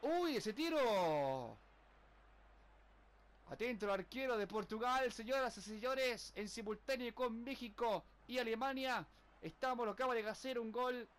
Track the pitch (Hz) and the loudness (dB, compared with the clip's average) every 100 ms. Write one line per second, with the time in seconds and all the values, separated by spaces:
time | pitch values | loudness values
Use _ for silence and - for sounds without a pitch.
0 | 285 349 349 247 208 214 330 311 247 202 | 4 4 4 2 0 0 2 6 6 6
1 | 170 151 135 135 117 107 - - - - | 6 6 4 2 -2 -8 -18 -20 -20 -20
2 | - - - - - - - - - - | -20 -20 -20 -20 -20 -20 -20 -20 -20 -20
3 | - - - - - - 233 226 202 196 | -20 -20 -20 -20 -14 -4 -4 -2 0 0
4 | 185 247 262 226 196 214 196 220 247 254 | -2 -4 0 0 0 -2 -4 -2 2 2
5 | 254 - 220 269 254 214 190 214 247 262 | 0 -2 -2 0 0 -4 -10 -6 -2 0
6 | 262 226 - - 208 - 214 214 - 262 | 0 0 -8 -8 -6 -6 -6 -6 -4 -2
7 | 247 226 247 226 240 269 240 202 233 190 | -4 -2 -2 -2 -6 -6 -8 -2 0 0
8 | - - - 247 233 220 269 269 262 233 | -2 -20 -6 -2 0 0 -2 -2 -2 -2
9 | 156 - - - 165 - 262 247 226 202 | -4 -14 -20 -12 -12 -2 -2 2 0 0
10 | 262 240 214 220 262 247 226 226 247 247 | 2 2 0 -4 -2 -2 -2 0 0 0
11 | 220 | -6